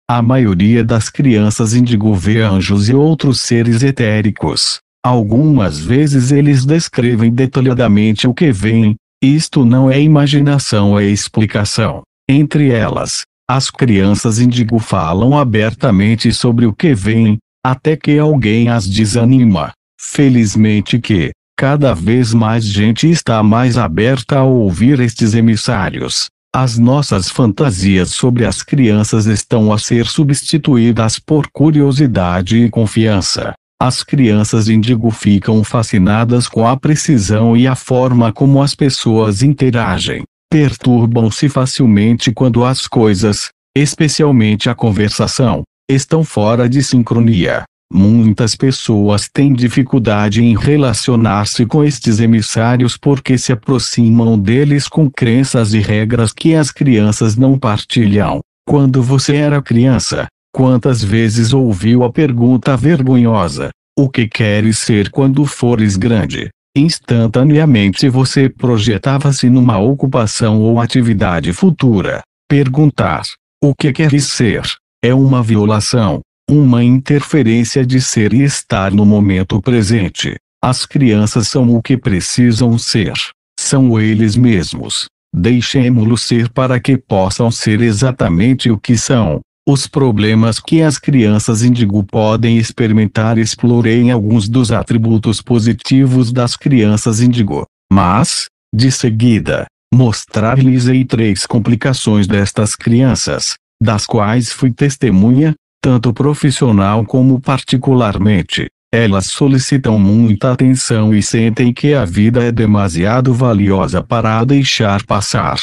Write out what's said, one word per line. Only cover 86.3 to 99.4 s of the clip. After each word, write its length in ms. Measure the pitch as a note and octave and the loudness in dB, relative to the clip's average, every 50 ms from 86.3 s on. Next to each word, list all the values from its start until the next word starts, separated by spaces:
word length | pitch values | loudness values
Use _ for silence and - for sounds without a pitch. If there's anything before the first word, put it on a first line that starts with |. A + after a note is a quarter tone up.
| B2+ A#2 A#2 A#2 | 0 0 0 -2
para 300 | - C#3 C3 B2+ B2+ B2 | -2 -2 -2 -2 -2 -2
que 160 | - - C3+ | 0 0 -2
possam 540 | B2+ - - G#2+ F#2+ F#2 F#2+ - - A#2+ A#2 | -2 -2 -2 -2 -2 -2 -2 -2 -2 -2 -2
ser 300 | A#2 - - A2+ G#2+ G#2 | -2 -2 -2 -2 0 0
exatamente 880 | A#2 A#2 G#2+ G2+ C3+ B2+ B2+ - B2+ G2+ E2 E2+ G#2 B2 C3 - - B2+ | 0 0 0 0 0 -2 -2 -2 -2 0 0 0 2 0 0 0 0 -2
o 80 | A2 G2+ | -2 -2
que 180 | - - B2 | 0 -2 -2
são. 440 | G#2 - - C#3+ A#2+ G#2+ D#2+ D2 - - _ _ _ - | 0 0 0 0 0 0 0 -2 -6 -8 _ _ _ -2
Os 200 | - C#3 C3+ - | -2 -2 -2 -2
problemas 760 | - - D3 C3+ B2+ G#2+ G#2 G#2 G#2+ A2 A2 A2+ A#2 G#2+ - | -4 -2 -2 0 0 0 0 0 2 2 2 2 0 -2 -4
que 220 | - - E3 D#3+ | -4 -2 0 2
as 160 | D#3+ D#3 C#3 - | 2 0 -2 -2
crianças 640 | - - C#3+ C3 A2 G#2 G#2+ G#2+ - - A2+ G#2 | -2 0 2 2 2 2 2 0 0 -2 -2 0
índigo 420 | A#2+ B2 B2 A#2+ A#2 G2+ G2 G#2 G2 | 2 0 2 2 0 0 0 -2 -2
podem 540 | - - A2+ G#2+ G#2+ G#2+ G#2+ A2 A#2 A#2 A2+ | -2 -2 -2 0 0 0 0 0 0 0 0
experimentar 800 | A2 - - - A#2+ A2 G#2+ A2 G#2+ G2 - - A2 A2 A#2 A2+ | 0 -2 -4 -2 -2 0 2 0 0 0 -2 -2 -2 0 0 0
explorei 720 | A2+ G#2+ - - - A#2+ A#2+ A#2+ A2+ A2+ A2+ A#2+ A#2+ A#2+ | -2 -2 -4 -2 0 0 2 2 2 2 2 2 2 2
alguns 360 | B2 A#2 G2+ G#2 A#2 A#2 G2 | 0 0 0 0 0 0 0
dos 240 | G#2 A#2 C3 B2 G#2 | 0 0 0 0 0
atributos 720 | A#2 G2 F2 - A#2+ A2+ A2 A2+ A2+ G#2+ - A2+ G#2+ - | -2 -2 -2 -2 -2 0 0 0 0 0 0 -2 -4 -4
positivos 920 | - - B2 A#2 G#2+ A#2+ G#2 - - - C3+ C3+ C3+ C3 B2+ C3 B2 A2 | -2 -2 -2 0 0 0 -2 -2 -2 0 2 2 2 2 2 0 0 0
das 240 | B2 B2+ A#2+ A#2+ - | -2 -2 -4 -4 -4
crianças 640 | - - D3+ C#3 B2 G#2+ G#2 G#2+ A#2 - B2 A2 A2 | -4 -2 0 2 2 2 2 0 0 0 -2 0 2
índigo. 440 | B2 B2 A#2+ A#2+ G#2+ - D2 C#2 - - _ _ _ - | 2 2 2 0 -2 -2 -4 -6 -8 -10 _ _ _ -2
Mas, 540 | F#2+ G2 F#2 F2 F#2 A2+ D#3 - - - - - _ _ _ _ - | 0 2 2 2 2 2 0 -2 -4 -6 -10 -12 _ _ _ _ -2
de 180 | A2 B2 C3+ | 0 0 0
seguida, 720 | B2+ - - B2 A2 A2 A#2 B2 A2+ G2 | 0 0 -2 -2 0 2 2 2 2 2